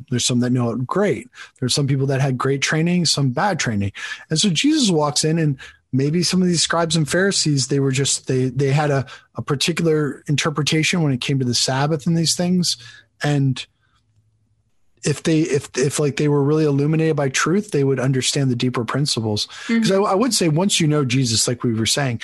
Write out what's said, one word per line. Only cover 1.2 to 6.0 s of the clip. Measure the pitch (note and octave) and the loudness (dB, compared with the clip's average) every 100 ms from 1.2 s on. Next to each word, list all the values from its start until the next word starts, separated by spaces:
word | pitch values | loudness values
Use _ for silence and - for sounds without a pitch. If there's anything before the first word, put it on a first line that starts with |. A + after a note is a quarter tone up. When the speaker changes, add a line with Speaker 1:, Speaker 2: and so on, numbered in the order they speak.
| - - - _ | -6 -20 -20 _
Speaker 1:
There's | B2 | -2
some | - C#3 | 0 0
people | C#3 C3+ | 0 0
that | C3+ | 0
had | C#3 B2 | 0 0
great | C3+ C#3 | 0 0
training, | - D#3 E3+ F3+ D#3 | 0 0 2 2 2
some | - C#3 | 2 0
bad | B2 G3+ E3+ | 2 0 0
training. | B2+ G2+ G2 - - - - | -2 -2 -2 -6 -12 -12 -4
And | D#3+ | 0
so | G#3 | 0
Jesus | D3+ D4 D#4 A3 | 2 2 2 2
walks | D#3 D3 C#3+ | 2 0 0
in, | D#3 E3 | 0 2
and | D3+ C#3 - - _ | 0 -2 -8 -20 _
maybe | B2+ | 0